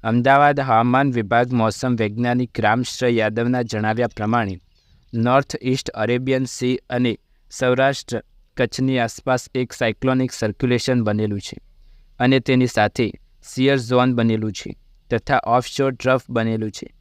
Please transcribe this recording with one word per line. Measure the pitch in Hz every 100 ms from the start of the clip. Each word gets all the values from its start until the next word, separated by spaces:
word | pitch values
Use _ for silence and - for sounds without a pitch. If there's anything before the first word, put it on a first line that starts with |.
અમદાવાદ | 113 120 123 139 147 143
હવામાન | 135 113 120 127 139
વિભાગ | 120 101 120 123
મોસમ | 123 110 - 127 120
વૈજ્ઞાનિક | 107 107 120 123 123 -
રામશ્ર | 107 117 120 - 127
યાદવના | 117 107 110 120 127
જણાવ્યા | 113 107 107 110 120
પ્રમાણે | - 107 117 101 90 _ _ _ _ _
નોર્થ | 117 117 131 139 -
ઇસ્ટ | 127 131 -
અરેબિયન | - 110 123 131 131 131
સી | - 127 127 _
અને | 123 123 107 _ _ _
સૌરાષ્ટ્ર | - 127 127 135 139 - 117 - _ _ -
કચ્છની | 123 - 131 131
આસપાસ | 117 - - 127 -
એક | 131 123
સાયક્લોનિક | - 117 107 131 131 127
સર્ક્યુલેશન | - 110 - 127 120 - 127
બનેલું | 107 104 110 101
છે | - - _ _ - - _ -
અને | 123 135
તેની | 120 127 123
સાથે | - 107 - 113 - _ _
શિયર | - - 135 139
ઝોન | 117 123 127
બનેલું | 120 113 110 110
છે | 95 - - _ _ _
તથા | 117 - 131 -
ઓફશોર | 123 - - 135
ટ્રફ | 123 127 131 -
બનેલું | 120 113 110 110
છે | - - _